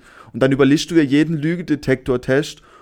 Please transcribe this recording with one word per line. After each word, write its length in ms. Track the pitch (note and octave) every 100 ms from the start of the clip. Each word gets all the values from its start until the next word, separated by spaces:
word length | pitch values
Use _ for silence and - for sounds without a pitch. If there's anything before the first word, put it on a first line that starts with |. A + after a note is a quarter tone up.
| _ - -
Und 80 | B2
dann 100 | C3+
überlegst 380 | C3+ C3+ D3+ -
du 60 | E3
ja 80 |
jeden 340 | C#3+ C#3+ D#3 D#3+
Lügendetektor-Test, 1300 | D3+ F3 D#3 C#3+ - C3 - B2 - C3 D3+ - _ -